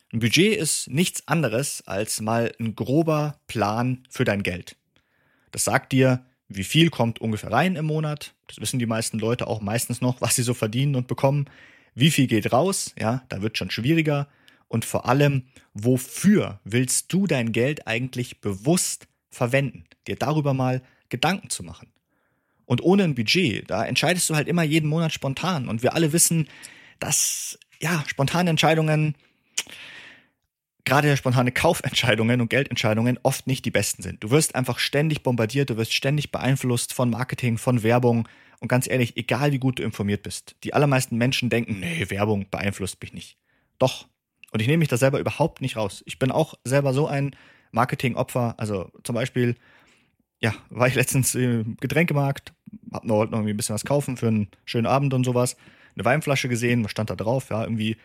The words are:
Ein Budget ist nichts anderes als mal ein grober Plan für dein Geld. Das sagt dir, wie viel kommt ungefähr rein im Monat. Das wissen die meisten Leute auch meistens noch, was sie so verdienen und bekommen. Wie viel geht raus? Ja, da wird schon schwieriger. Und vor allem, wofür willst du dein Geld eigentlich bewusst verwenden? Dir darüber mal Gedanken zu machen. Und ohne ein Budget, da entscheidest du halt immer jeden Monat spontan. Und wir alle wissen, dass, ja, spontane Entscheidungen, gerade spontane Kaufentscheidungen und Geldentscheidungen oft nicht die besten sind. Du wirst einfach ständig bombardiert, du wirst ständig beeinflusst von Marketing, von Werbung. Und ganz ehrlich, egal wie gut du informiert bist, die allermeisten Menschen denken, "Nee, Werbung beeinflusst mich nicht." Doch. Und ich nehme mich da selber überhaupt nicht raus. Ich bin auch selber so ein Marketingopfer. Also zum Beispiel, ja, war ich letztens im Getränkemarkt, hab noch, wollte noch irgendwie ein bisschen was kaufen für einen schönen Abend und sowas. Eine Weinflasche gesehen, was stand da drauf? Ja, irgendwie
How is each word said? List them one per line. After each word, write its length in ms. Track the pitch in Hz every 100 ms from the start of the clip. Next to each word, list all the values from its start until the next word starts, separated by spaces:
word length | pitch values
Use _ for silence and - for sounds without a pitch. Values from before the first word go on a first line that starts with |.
| -
Ein 60 | 113
Budget 380 | 117 147 202 202
ist 320 | 156 - -
nichts 380 | 139 185 - -
anderes 580 | 165 131 110 143 - -
als 360 | 98 110 -
mal 320 | 110 117 117 -
ein 160 | 113 101
grober 640 | 123 147 165 151 151 - -
Plan 560 | 117 101 110 123 127 -
für 140 | -
dein 180 | 120 101
Geld. 360 | 95 90 - - _ _ _ _ _ _ _
Das 140 | - -
sagt 260 | 120 -
dir, 340 | 131 131 127 - _ -
wie 160 | 98
viel 260 | 95 160 165
kommt 300 | - 117 -
ungefähr 320 | 113 107 98
rein 240 | 113 180 170
im 100 | 156
Monat. 500 | 156 151 147 - _ -
Das 140 | -
wissen 180 | 110 131
die 60 | 117
meisten 340 | 113 - 113
Leute 280 | 113 123 -
auch 120 | 110
meistens 400 | 101 117 - 120
noch, 220 | 127 123
was 140 | - -
sie 80 |
so 100 | 120
verdienen 420 | 120 110 120 143 135
und 120 | 123
bekommen. 420 | 127 139 143 139 - - - _
Wie 160 | - 156
viel 180 | 147 123
geht 260 | 113 110
raus? 420 | 120 180 190 - -
Ja, 280 | 107 127 -
da 140 | 98
wird 160 | 107 -
schon 120 | 92
schwieriger. 600 | - 123 165 156 143 143 _ _ _ -
Und 160 | 113 -
vor 240 | - -
allem, 380 | 135 143 139 - - _
wofür 880 | 101 117 127 - - 190 202 101 104
willst 480 | 104 113 131 - -
du 160 | 180 196
dein 240 | 143 117
Geld 340 | 110 139 151 -
eigentlich 540 | 113 127 123 123 -
bewusst 720 | 104 95 117 185 - - - _ _
verwenden? 540 | - 120 135 139 - - _ -
Dir 80 | 98
darüber 380 | 120 156 143
mal 300 | 131 127 127 - _ -
Gedanken 400 | 120 151 190 -
zu 140 | -
machen. 260 | 82 - - _ _ _ _ _ _ _ -
Und 160 | 123
ohne 220 | 160 202
ein 120 | 180 123
Budget, 540 | 107 180 165 98 -
da 160 | 95 113
entscheidest 440 | 156 143 180 -
du 60 | 151
halt 120 | -
immer 160 | 175
jeden 260 | 156 160 151
Monat 220 | 160 165
spontan. 560 | - 139 135 190 170 117
Und 160 | 110
wir 120 | 123 151
alle 180 | 160
wissen, 340 | 165 - 165 151 - - - - -
dass, 600 | - - - - - - _ -
ja, 240 | 156 170 139
spontane 420 | - 139 165 180
Entscheidungen, 640 | 156 156 160 156 151 151 - _ _ _ - - - - - - - _ _ _ _ _ _ -
gerade 300 | 135 147 139
spontane 340 | 131 127 123
Kaufentscheidungen 880 | - 160 180 151 - 131 110 113 123
und 100 | 113
Geldentscheidungen 720 | 123 139 - 113 107 120 123
oft 240 | - - -
nicht 200 | 131 120
die 60 |
besten 300 | - 104 -
sind. 220 | 92 85
Du 80 | 104
wirst 240 | 143 160 -
einfach 240 | 127 120
ständig 420 | - 139 160 151
bombardiert, 480 | - 120 113 139 139
du 60 | 110
wirst 180 | 113
ständig 380 | - 135 147 139
beeinflusst 640 | - 110 131 131 120 -
von 160 | - 123
Marketing, 480 | 113 127 - 123 113
von 260 | - 123
Werbung. 440 | 107 120 123 117 110 - _ -
Und 80 | 113
ganz 200 | 127 -
ehrlich, 280 | 131 117 -
egal 340 | - 120 147
wie 80 | 135
gut 200 | 131 127
du 40 |
informiert 400 | 123 - 101 101
bist, 320 | - - - -
die 100 | -
allermeisten 440 | 123 143 131 - 117
Menschen 320 | 120 131 123
denken, 320 | 117 117 101
"Nee, 280 | 90 160 98
Werbung 400 | 98 104 104 98
beeinflusst 520 | - 98 - 92 -
mich 120 | -
nicht." 240 | 87 - _ _ _ _ -
Doch. 280 | 160 - - _ _ _ _
Und 100 | 110
ich 60 | 113
nehme 120 | 165
mich 80 | 156
da 80 | 113
selber 240 | 135 131
überhaupt 400 | 76 - 147 -
nicht 160 | 131 113
raus. 280 | 104 - -
Ich 140 | -
bin 120 | 131
auch 220 | - 151 -
selber 300 | 120 139 139
so 120 | 131 151
ein 300 | 139 139 - - _ _
Marketingopfer. 840 | 113 123 139 127 - 127 131 120 -
Also 320 | 107 98 - -
zum 100 | -
Beispiel, 440 | 120 127 127 120 120 _ _ _ _ _ _ _ -
ja, 160 | 113 - -
war 180 | 110 127
ich 80 | 120
letztens 400 | - 135 120 -
im 400 | 127 117 110 104
Getränkemarkt, 720 | 135 143 170 143 139 131 - _ - - -
hab 100 | -
noch, 120 | - 107
wollte 160 | 110
noch 80 | 113
irgendwie 140 | 107
ein 40 | 104
bisschen 180 | - 107
was 100 | -
kaufen 300 | 143 139 123
für 120 | 117
einen 200 | 110 104 _ -
schönen 220 | 120 110
Abend 260 | 131 143
und 120 | 131 127
sowas. 320 | 123 123 - - _ - -
Eine 100 | 101
Weinflasche 420 | 143 147 135 127
gesehen, 360 | 120 120 120
was 80 | 104
stand 180 | - 110
da 60 | 95
drauf? 340 | 110 131 -
Ja, 140 | 107
irgendwie 340 | 113 113 107 110